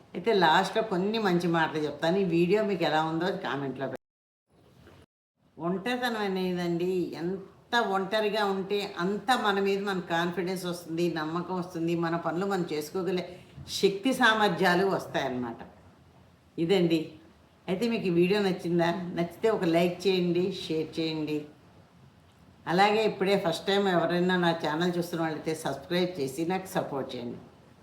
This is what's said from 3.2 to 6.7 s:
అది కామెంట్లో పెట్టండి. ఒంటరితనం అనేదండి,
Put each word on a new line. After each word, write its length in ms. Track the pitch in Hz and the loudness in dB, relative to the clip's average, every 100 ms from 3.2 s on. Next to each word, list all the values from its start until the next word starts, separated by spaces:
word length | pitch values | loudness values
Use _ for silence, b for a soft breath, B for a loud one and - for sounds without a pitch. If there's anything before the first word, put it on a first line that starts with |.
| 175 | -2
అది 120 | 180 | -4
కామెంట్లో 480 | 117 135 139 127 135 | -4 -4 -4 -6 -6
పెట్టండి. 1800 | 123 _ _ _ _ _ _ _ _ - - - _ _ _ _ - | -8 _ _ _ _ _ _ _ _ -20 -20 -20 _ _ _ _ -8
ఒంటరితనం 540 | 170 190 220 247 247 226 | -4 -2 -2 -2 -2 -2
అనేదండి, 960 | 202 185 185 180 175 | -2 0 -2 -2 -2